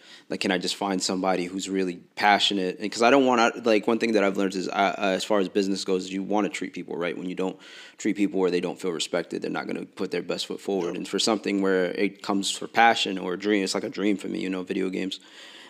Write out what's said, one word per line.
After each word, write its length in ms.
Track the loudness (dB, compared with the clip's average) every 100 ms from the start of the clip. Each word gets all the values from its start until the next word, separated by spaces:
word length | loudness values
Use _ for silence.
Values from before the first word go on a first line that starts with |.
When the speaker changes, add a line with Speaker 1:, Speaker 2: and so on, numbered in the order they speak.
| -20 -20 -10
Speaker 1:
like, 120 | -4
can 100 | 0
I 80 | 0
just 160 | 0 -4
find 260 | -2 -2
somebody 440 | -2 0 0 0 -2
who's 220 | -6 -4
really 340 | -2 -2 -4 -12 0
passionate? 600 | 4 6 4 2 -2 -2
And 120 | -6
'cause 100 | 2
I 80 | 6
don't 160 | 6 6
wanna, 260 | 4 4 2 2
like, 220 | 4 4
one 100 | 0
thing 140 | 2
that 120 | 4
I've 140 | 2 2
learned 160 | -2
is, 140 | -2 -4
uh, 40 |
uh, 300 | 2 0 2 0 0
as 80 |
far 160 | 2 2
as 100 | 2
business 340 | 0 0 -2
goes, 280 | 0 -2 -2
you 100 | -6
wanna 280 | -2 0 0
treat 220 | -4 -8
people 240 | -10 -10 -4
right. 220 | -4 -4
When 100 | -8
you 60 |
don't 240 | -4 -4 -6 -16 -20 -20 -6
treat 180 | -2 0
people 240 | 0 2
where 120 | 2
they 80 | 2
don't 200 | -2 -4
feel 120 | -6
respected, 500 | -4 -2 -4 -4 -6
they're 80 | -4
not 160 | -6 -6
gonna 200 | -8 -8
put 260 | -8 -6
their 100 | -4
best 240 | -4 -6 -6
foot 160 | -8
forward. 280 | -4 -2 -2
Speaker 2:
Yep. 60 | -4
Speaker 1:
And 100 | -4
for 100 | 0
something 460 | 2 2 0 0
where 220 | 2 2 0
it 360 | 0 -2 -2
comes 300 | -2 -2 -2
for 160 | -6 -4
passion 500 | 4 6 6 0 -2
or 160 | -4
a 60 | -2
dream, 240 | 2 2
it's 100 | 2
like 100 | -2
a 60 | -4
dream 280 | -2 0 0
for 100 | -2
me, 120 | -6
you 100 | -4
know, 120 | -6
video 280 | -4 -2 -2
games. 300 | -2 -6 -8 -16 -20 -20 -20 -20